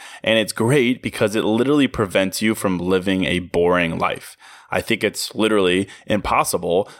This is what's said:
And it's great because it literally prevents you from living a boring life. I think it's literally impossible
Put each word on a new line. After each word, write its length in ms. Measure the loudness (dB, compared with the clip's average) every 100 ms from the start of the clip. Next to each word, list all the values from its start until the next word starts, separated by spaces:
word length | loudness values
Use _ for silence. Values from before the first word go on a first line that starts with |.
| -14 -6
And 160 | 0 2
it's 140 | 0
great 500 | 0 2 2 2 -2
because 320 | -6 -2 -2
it 100 | 0
literally 440 | 0 2 2 2 2
prevents 520 | 0 -2 0 0 0
you 140 | -2
from 240 | 0 -2 -2
living 460 | 0 0 0 0
a 160 | 0 -2
boring 580 | -2 0 2 2 0 -2
life. 380 | -4 -4 -12 -20 -20 -20 -4
I 100 | -4
think 200 | 0 0
it's 320 | 0 -2 -6
literally 540 | 0 2 4 4 2 -2 -6 -4
impossible 840 | -2 0 0 0 -2 0 0 0